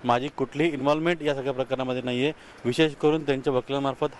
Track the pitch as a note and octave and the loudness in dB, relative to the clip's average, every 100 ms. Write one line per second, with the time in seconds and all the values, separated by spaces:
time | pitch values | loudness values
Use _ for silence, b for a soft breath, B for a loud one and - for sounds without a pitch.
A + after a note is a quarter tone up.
0 | A#2+ B2 C#3+ - C3 C#3+ E3 C#3+ C#3 D#3 | 0 2 0 -4 -4 0 0 2 2 2
1 | E3 E3+ D3 C#3 C3+ B2+ B2+ C3 B2+ B2+ | 2 0 -2 -2 -2 -4 -2 -2 -2 -4
2 | B2+ B2 C#3+ - B B A#2+ B2 D#3+ C#3+ | -2 0 0 -2 B B -2 2 2 2
3 | D3+ D#3 C#3+ C3+ C#3+ B2+ - C#3 C#3 B2+ | 2 2 0 -2 0 0 0 -2 -2 -2
4 | D3+ | -4